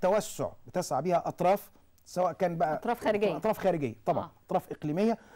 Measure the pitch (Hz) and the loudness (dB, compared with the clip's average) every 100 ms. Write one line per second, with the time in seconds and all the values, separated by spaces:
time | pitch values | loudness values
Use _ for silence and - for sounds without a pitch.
0 | 185 208 196 - 107 - - 139 - 135 | 2 2 0 -4 -6 -8 -8 -6 -2 -2
1 | 165 170 156 - 175 196 - - _ _ | 0 0 0 0 2 2 -2 -20 _ _
2 | - - 180 165 180 165 165 151 - 233 | -8 -2 -2 0 -2 0 0 0 -2 -2
3 | - 208 202 160 220 208 196 165 135 107 | 0 2 2 0 0 0 2 2 0 -4
4 | - 143 165 - - 180 - 147 151 156 | -2 -2 -2 -8 -4 -4 -4 -8 -4 0
5 | 220 220 - | 0 0 -6